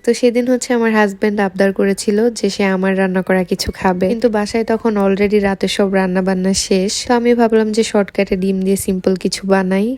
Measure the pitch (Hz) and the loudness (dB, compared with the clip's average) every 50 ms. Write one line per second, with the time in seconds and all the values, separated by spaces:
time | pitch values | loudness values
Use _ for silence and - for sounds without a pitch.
0 | - 240 233 - - 247 220 247 240 254 254 240 - - 247 233 226 226 220 214 | 0 0 0 2 2 2 2 2 0 0 0 -2 0 0 0 2 2 2 4 2
1 | 214 202 196 196 - 214 202 208 202 190 190 190 196 196 190 - 202 196 196 - | 2 2 0 -2 -2 -2 0 0 -2 -2 0 0 0 2 2 0 0 0 0 -2
2 | - - 202 208 226 240 226 - - 202 196 - 202 190 190 185 190 190 190 190 | -2 -2 0 2 0 0 0 -2 -4 -4 -2 0 0 0 0 0 0 0 0 0
3 | 190 190 185 190 180 - 190 185 180 - 202 - - - - - - 190 180 180 | 0 0 0 -2 0 2 0 0 2 -2 -4 -4 -4 -8 -6 -2 -2 0 0 2
4 | 185 185 240 226 220 240 214 208 208 202 - 226 220 - 226 220 - 233 214 202 | 0 -2 0 0 0 0 0 0 -2 -2 -2 -4 -2 0 -2 0 0 -2 0 2
5 | 196 196 196 190 202 202 214 208 196 196 196 - - 190 - - 208 190 190 190 | 2 0 2 2 0 2 2 0 0 0 -2 -2 -4 -4 0 0 0 0 2 0
6 | 190 185 180 190 185 190 190 185 185 190 196 - - - 196 190 185 208 - - | 0 0 0 0 0 0 -2 0 0 0 0 -2 0 0 0 0 0 -2 -4 -6
7 | - - 247 240 233 240 240 240 233 220 226 220 220 214 214 226 220 - - 214 | -2 0 0 2 2 2 2 4 2 2 4 2 2 2 0 -2 -2 0 0 0
8 | 196 - - - 196 - 202 185 185 196 190 190 185 190 196 190 - - 190 185 | -2 0 -2 -4 -2 -2 -2 -2 0 -2 -2 0 0 0 -2 -2 -2 -4 -4 0
9 | - 190 190 175 - 190 - - - 190 190 190 190 185 190 196 208 233 262 | 0 0 0 0 -2 -4 -4 -4 0 0 2 2 2 0 0 0 0 -2 -4